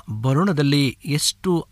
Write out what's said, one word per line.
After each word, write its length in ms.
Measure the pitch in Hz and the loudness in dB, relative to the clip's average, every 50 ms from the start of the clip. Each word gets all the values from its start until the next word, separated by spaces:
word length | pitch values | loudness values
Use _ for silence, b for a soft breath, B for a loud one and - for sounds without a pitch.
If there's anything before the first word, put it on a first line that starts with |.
| - - 110 110 | -2 -6 -8 -4
ಬರುಣದಲ್ಲಿ 760 | 117 131 135 151 190 202 160 147 143 143 147 143 139 123 107 _ - | -2 0 2 2 2 2 2 2 2 2 2 2 2 0 -2 _ -6
ಎಷ್ಟು 640 | - 143 147 - - - _ - 190 180 160 - - | -4 -4 -2 -2 -4 -6 _ -2 0 0 0 -2 -6